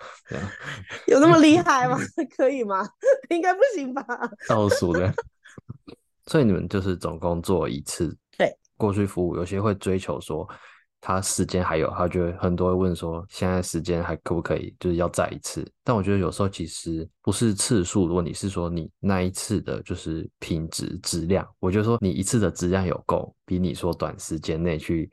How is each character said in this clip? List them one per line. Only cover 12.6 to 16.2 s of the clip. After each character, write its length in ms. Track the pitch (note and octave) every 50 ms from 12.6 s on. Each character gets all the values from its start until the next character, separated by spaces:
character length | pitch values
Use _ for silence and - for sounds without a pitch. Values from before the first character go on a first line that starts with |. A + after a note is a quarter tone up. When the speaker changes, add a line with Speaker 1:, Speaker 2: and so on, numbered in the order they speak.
| F2+ F2+
Speaker 1:
会 60 | F#2
问 200 | F#2 F#2+ F#2 F2
说 300 | - F2 E2 E2 E2 E2+ -
现 200 | - - G2 F#2
在 120 | F#2 F2+
时 200 | F2 - - E2 D#2+
间 200 | F2 F2 E2 F2
还 120 | E2+ D#2+
可 180 | - - - F2
不 80 | E2+ E2
可 140 | - D#2+
以， 160 | - - - - _
就 120 | - F2+
是 60 | E2+
要 120 | E2+ F2 E2+
再 200 | - - E2+ -
一 80 | - -
次。 240 | - - - - - - - _ _
但 140 | - B2
我 40 | G#2
觉 120 | F#2 G2+ G2+
得 60 |
有 120 | G2